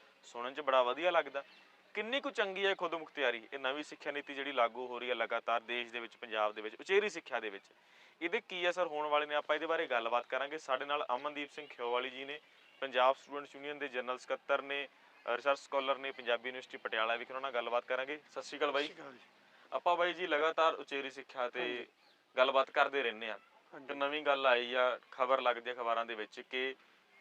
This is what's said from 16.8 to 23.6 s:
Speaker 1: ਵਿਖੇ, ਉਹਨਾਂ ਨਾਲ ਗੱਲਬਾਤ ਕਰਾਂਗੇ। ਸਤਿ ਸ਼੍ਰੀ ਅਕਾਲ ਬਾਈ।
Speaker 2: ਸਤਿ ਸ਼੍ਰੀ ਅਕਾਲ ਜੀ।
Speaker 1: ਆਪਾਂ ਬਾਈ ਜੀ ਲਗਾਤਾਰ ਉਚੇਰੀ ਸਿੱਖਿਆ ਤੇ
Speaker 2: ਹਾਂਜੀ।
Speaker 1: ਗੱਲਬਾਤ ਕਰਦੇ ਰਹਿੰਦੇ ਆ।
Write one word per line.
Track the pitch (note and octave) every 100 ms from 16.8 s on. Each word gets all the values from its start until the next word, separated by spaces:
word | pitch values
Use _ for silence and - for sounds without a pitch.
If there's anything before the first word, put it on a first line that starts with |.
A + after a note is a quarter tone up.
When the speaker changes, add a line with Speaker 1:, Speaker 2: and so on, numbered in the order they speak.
| B2 A2 A2 A#2
Speaker 1:
ਵਿਖੇ, | B2
ਉਹਨਾਂ | C3
ਨਾਲ | C3+
ਗੱਲਬਾਤ | A#2+ A#2 A#2 -
ਕਰਾਂਗੇ। | B2+ C3 D3+ -
ਸਤਿ | -
ਸ਼੍ਰੀ | B2+ C#3+
ਅਕਾਲ | D3
ਬਾਈ। | C#3
Speaker 2:
ਸਤਿ | D3+
ਸ਼੍ਰੀ | D#3+
ਅਕਾਲ | D3
ਜੀ। | B2 - _ - - -
Speaker 1:
ਆਪਾਂ | C3+ - E3+
ਬਾਈ | F3
ਜੀ | E3 F3+
ਲਗਾਤਾਰ | D3+ D#3 E3 D#3+
ਉਚੇਰੀ | - C#3+ C#3 C3+
ਸਿੱਖਿਆ | C3+ C3 C3+ B2
ਤੇ | B2+
Speaker 2:
ਹਾਂਜੀ। | B2 B2 - _ _ _ _ B2
Speaker 1:
ਗੱਲਬਾਤ | C3 C3+ C3+
ਕਰਦੇ | - C#3 C#3
ਰਹਿੰਦੇ | A#2+ A2 A2+
ਆ। | G2+ - -